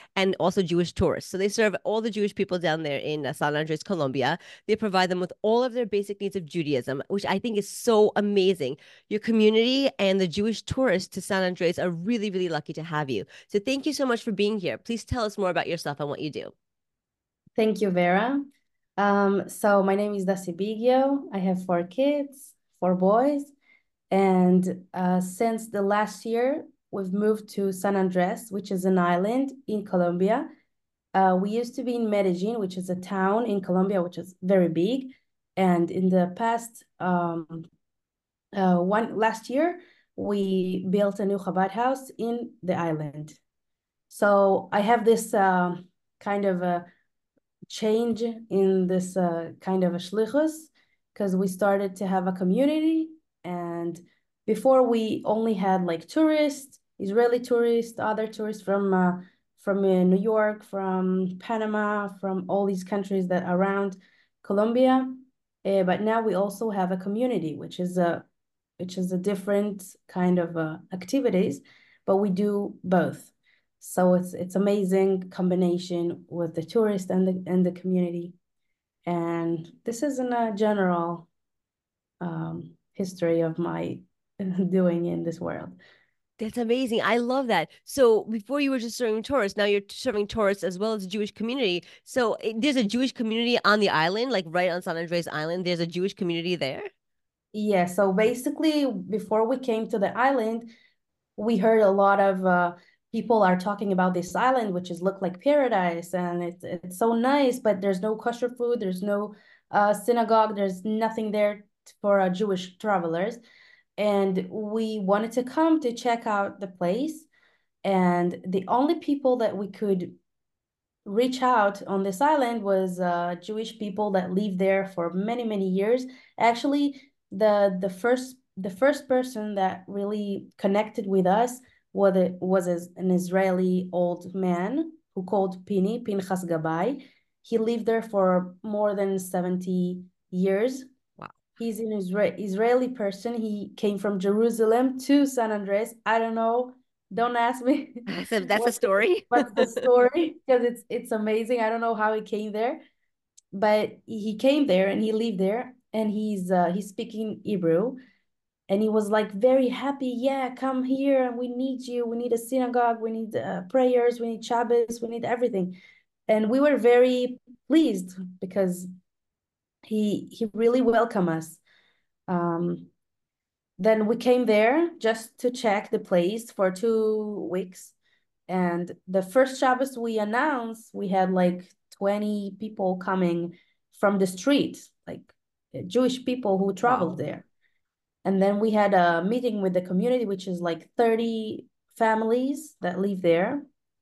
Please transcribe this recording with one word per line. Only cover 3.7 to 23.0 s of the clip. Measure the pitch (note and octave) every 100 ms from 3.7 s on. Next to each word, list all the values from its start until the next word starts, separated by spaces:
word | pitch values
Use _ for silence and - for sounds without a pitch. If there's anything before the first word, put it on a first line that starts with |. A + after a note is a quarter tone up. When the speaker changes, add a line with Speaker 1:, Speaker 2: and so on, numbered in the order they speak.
| D#3
Speaker 1:
Colombia. | - F3+ C#3 C3+ B2+ E3+ - - -
They |
provide | G#3 A3 F#3 F#3
them | F3+
with | F3 -
all | G#3 A#3
of | B3+
their | A#3 A3+
basic | G#3 G3+ G3+
needs | G3+
of | G3
Judaism, | D#3 F3 D3 C3+ A#2+ C3+ -
which | G3 -
I | F#3+
think | A#3+ G#3
is | G3
so | - - A3 G#3+ -
amazing. | G#3 G3+ F#3 F#3 C3 C#3+ - - -
Your | G#3
community | - A3 G#3+ A3 A#3 C4+ C4+ -
and | G3 F#3+
the | F#3
Jewish | D3+ G#3+ G#3
tourists | - - C4 F3+ F#3+
to | -
San | - G3
Andres | F#3 F3+ F3 F3
are | F3+
really, | E3 F3+ A#3+ G#3
really | F#3 F3+
lucky | D3+ -
to | D#3+
have | E3 D3+ C#3+
you. | A2 - - -
So | G#3
thank | G3+ C4+ D4+
you |
so | C#4 C4+
much | A#3
for | -
being | F#3+ G#3 G#3+
here. | E3+ A2
Please | - A#3
tell | - B3
us | G#3+ G#3
more | F#3
about | E3+ -
yourself | E3 D3+ C#3+
and | D3
what | C#3
you | D3
do. | - - - _ _ _ _ _ _ _ _ _
Speaker 2:
Thank | - A3 G3
you, | G3+
Vera. | F3+ F3 F#3 A#3 C#4+ C#4 _ _ _ _ -
Um, | G3+ G3+ G3 G3 F#3
so | - G#3 G3+
my | G3
name | G3 G#3
is | G3+
Dasi | F#3 F#3 F#3
Bigio. | E3+ G#3 G#3+ A#3+ B3+ C4+ C#4 -
I | G3
have | F#3+ F#3 F#3
four | F3
kids, | F3 - C#4 D4 C#4+ - - _ _ -
four | F3+
boys. | F3+